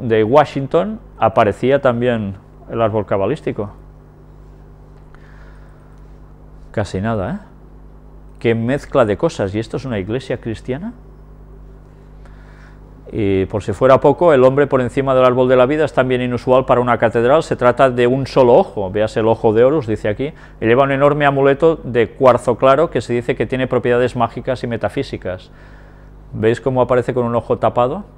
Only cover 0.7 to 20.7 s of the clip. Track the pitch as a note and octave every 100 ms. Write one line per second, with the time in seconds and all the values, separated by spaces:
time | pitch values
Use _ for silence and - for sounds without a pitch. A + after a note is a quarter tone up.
0.7 | D#3+ F#3+ A3 - - F#3+ F#3+ G#2+ G2 B2
1.7 | C#3 C3 A#2 B2 A#2 G2+ G2 - - -
2.7 | A#2+ A2+ G#2+ G2 G#2 G2 D#3 - A#2 G#2
3.7 | - - - - - - - - - -
4.7 | - - - - - - - - - -
5.7 | - - - - - - - - - -
6.7 | - G2+ F#2+ G#2+ A2+ F#2 G3+ - - -
7.7 | - - - - - - - A#2+ A2+ A2+
8.7 | C#3+ - C#3+ A2+ G2 E3 - G2+ G#2 A2+
9.7 | - C3 A2 F#2 A#2+ - B2+ A#2+ G#2+ -
10.7 | B2+ G#3 A#3+ - - - - - - -
11.7 | - - - - - - - - - -
12.7 | - - - - - G2+ F#2+ F#2+ G#2+ -
13.7 | G2 C3 C3 D3 C#3 F3 C#3 C3 C3+ C#3+
14.7 | C3+ A#2+ C3+ C3+ C3 B2+ B2 B2+ B2+ B2
15.7 | D3+ D3 - B2+ B2+ B2+ A#2+ - B2+ C3
16.7 | B2 B2 A#2 A#2 A#2 A#2 D#3 D#3+ - B2
17.7 | A#2+ C3+ B2 A#2+ C3+ C3 - B2+ C3+ G3
18.7 | - F#2+ F2+ G#2+ - A2 A2+ A#2 G#2+ B2+
19.7 | D#3 A2 G#2+ A2 G2+ C#3 - - - A2